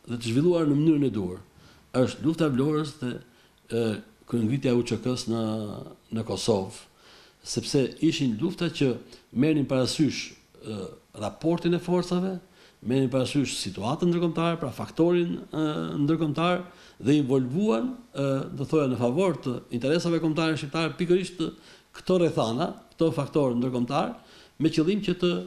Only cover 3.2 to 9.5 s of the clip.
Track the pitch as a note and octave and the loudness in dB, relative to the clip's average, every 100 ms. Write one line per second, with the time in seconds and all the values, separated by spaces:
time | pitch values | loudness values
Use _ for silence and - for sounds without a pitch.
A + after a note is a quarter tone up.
3.2 | - _ _ _ - A#2 A2+ G#2 - _ | -12 _ _ _ -6 -2 0 -2 -8 _
4.2 | - A#2+ A2 C#3 C3+ B2 A#2+ A2 B2+ B2 | -4 0 0 0 2 2 0 -2 -2 -4
5.2 | - A2+ A2 A2 G#2 F#2 - - _ A2+ | -2 -2 -2 -4 -6 -10 -14 -18 _ -8
6.2 | A2 F#2+ - G2+ G2 - - _ - - | -6 -2 2 0 0 -10 -20 _ -20 -20
7.2 | - _ - A#2+ - C#3+ A#2+ - D#3 D#3+ | -20 _ -6 -6 0 0 0 0 0 2
8.2 | C3 G#2+ E3+ - E3+ - C3+ A#2 - - | 0 0 -4 -2 -6 0 0 0 -8 -20
9.2 | _ A2+ D3+ | _ 0 2